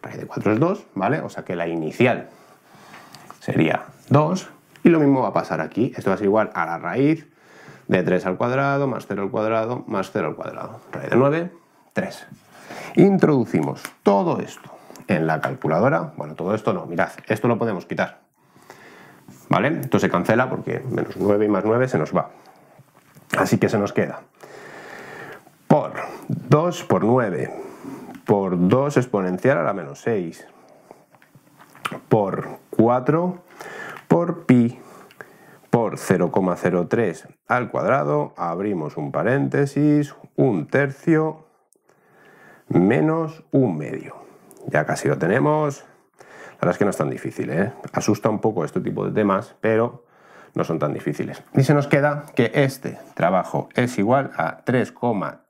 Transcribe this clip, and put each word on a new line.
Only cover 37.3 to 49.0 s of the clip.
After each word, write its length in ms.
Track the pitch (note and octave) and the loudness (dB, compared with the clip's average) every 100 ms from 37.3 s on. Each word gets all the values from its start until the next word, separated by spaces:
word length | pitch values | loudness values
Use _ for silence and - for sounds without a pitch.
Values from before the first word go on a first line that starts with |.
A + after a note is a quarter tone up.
| _ _ | _ _
al 220 | B2 A#2 | -2 -2
cuadrado, 640 | B2 C#3 C3+ D3 D3 C#3+ - | -4 0 0 0 -2 -4 -6
abrimos 600 | E2+ A#2+ G#2+ F2+ D2+ D#2+ | -6 -4 -4 -4 -6 -8
un 140 | D2 | -6
paréntesis, 1040 | D2 F2+ C#3 C#3 C#3 C#3 C#3+ D3 D3 D3 - - - | -2 0 0 0 0 -2 2 2 2 0 -8 -12 0
un 320 | - - C#3+ | 2 2 0
tercio 800 | C3 C#3 C3+ - D#3 D#3 D#3 - _ _ _ _ _ _ _ - - - - _ | 0 0 -2 2 2 0 -6 -20 _ _ _ _ _ _ _ -20 -20 -20 -20 _
menos 760 | - G2 C3+ D#3 D#3+ D#3+ - _ | 4 4 4 2 0 -4 -10 _
un 260 | C#3 B2+ D#2 | 2 2 0
medio. 380 | D2 - - - - - - - - | -6 -8 -12 -18 -20 -20 -20 -16 -2
Ya 180 | D2+ D2+ | 0 0
casi 220 | - C3+ | -2 -2
lo 100 | C3+ | 0
tenemos. 640 | E2 A#2 D3 D3+ D3+ C#3 - _ _ _ | 2 2 2 2 -2 -6 -18 _ _ _
La 380 | - - - - | -20 -20 -20 -2
verdad 160 | - | -2
es 60 | F2 | 2
que 60 | G2+ | 0
no 60 | |
es 60 | - | 0
tan 120 | C#2+ | -4
difícil, 420 | - - - - | -4 -8 -8 -4
¿eh? 200 | D#2+ G#2 - - | -2 -2 -4 -8
Asusta 360 | - F2 G2+ A2+ | -4 0 0 0
un 100 | G#2 | 0
poco 260 | A2+ G#2 D2+ | -2 -2 -4
este 160 | F#2+ | -4
tipo 240 | G2+ G2+ | -4 -4